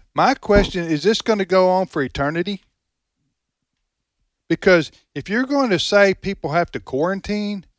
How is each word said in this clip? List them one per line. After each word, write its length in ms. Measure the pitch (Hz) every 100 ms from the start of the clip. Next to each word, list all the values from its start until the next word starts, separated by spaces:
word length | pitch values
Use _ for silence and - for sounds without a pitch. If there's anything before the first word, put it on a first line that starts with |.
| _
my 200 | 151 190
question, 500 | 277 - 202 196 185
is 180 | 165 151
this 200 | 175 226
gonna 240 | - 214 196
go 240 | 185 185
on 160 | 185 185
for 160 | 165
eternity? 600 | 131 - 143 165 175 196 _ _ _ _ _ _ _ _ _ _ _ _ _ _ _ _ _ _ _
Because 440 | 165 190 175 147 - _
if 160 | 143 156
you're 140 | 220 262
going 240 | 285 254
to 80 | 175
say 340 | - 202 196
people 400 | 190 190 196 190
have 180 | 165 170
to 80 | 117
quarantine 840 | - 131 170 190 190 208 208 202 -